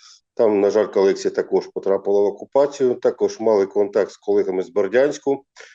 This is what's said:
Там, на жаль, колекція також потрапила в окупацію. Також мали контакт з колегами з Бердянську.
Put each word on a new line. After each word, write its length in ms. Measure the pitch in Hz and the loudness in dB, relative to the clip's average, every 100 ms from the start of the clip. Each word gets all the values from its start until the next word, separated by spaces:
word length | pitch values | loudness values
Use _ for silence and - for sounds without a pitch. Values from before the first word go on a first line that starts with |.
| - - _ | -20 -20 _
Там, 260 | - 113 101 | -2 0 2
на 100 | 101 | 2
жаль, 160 | 107 95 | 2 0
колекція 460 | 101 98 95 98 | 2 2 2 -2
також 360 | 101 - 92 - | -4 -2 -2 -2
потрапила 540 | - 98 98 98 101 | -6 -2 -2 0 0
в 40 | 101 | 0
окупацію. 680 | - - 139 143 143 127 117 | -4 -2 0 0 0 -2 0
Також 440 | 123 - 101 - | -2 0 -2 0
мали 260 | 113 104 98 | 2 2 2
контакт 460 | 104 98 104 92 | -2 -2 -2 -4
з 60 | - | -4
колегами 460 | - 101 95 92 | -2 0 0 -2
з 60 | 87 | -4
Бердянську. 720 | 92 98 120 147 143 139 139 _ - - | -4 0 2 0 -2 -4 -6 _ -20 -20